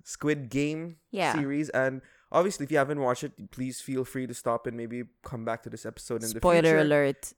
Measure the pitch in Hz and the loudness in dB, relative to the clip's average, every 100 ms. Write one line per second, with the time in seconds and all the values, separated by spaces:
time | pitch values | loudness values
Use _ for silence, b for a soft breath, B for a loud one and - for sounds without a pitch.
0 | - - 147 147 120 135 147 156 170 165 | -16 -4 0 0 -2 -2 0 -2 -8 -14
1 | _ 208 156 131 139 143 151 127 131 131 | _ -2 0 0 0 -2 0 0 0 -2
2 | b b b 160 190 190 139 151 135 147 | b b b 2 2 0 0 2 2 2
3 | 127 123 151 - 101 127 127 123 - 131 | 0 0 -4 -10 -14 -8 -8 -8 -6 -4
4 | 127 135 123 120 123 117 127 117 113 120 | -4 -6 -6 -6 -2 -2 -4 -8 -8 -8
5 | 117 _ - 120 113 113 113 113 113 - | -10 _ -12 -8 -6 -6 -8 -12 -12 -12
6 | - 117 113 110 175 170 160 156 151 147 | -6 -6 -4 2 4 6 8 6 6 4
7 | 139 147 - | 4 0 -10